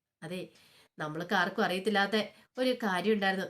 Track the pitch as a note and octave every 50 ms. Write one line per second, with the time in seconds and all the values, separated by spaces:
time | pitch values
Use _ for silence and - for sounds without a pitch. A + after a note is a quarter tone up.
0 | _ _ _ _ F#3 D#3 F#3 F#3 F3 - - - - _ _ - - _ _ -
1 | D#3+ D3+ D3+ D#3+ E3+ - A3 F#3 F3 F#3+ F#3+ - G3+ F3 F3+ F#3+ F#3+ A3 G3+ G3
2 | G3 G3+ G#3+ G#3+ G#3 - - - - _ _ - B3+ B3+ B3 B3 A#3 G3+ F#3 F3
3 | F3 G#3 A3 G3+ G3 F#3+ F#3+ F#3+ F#3 -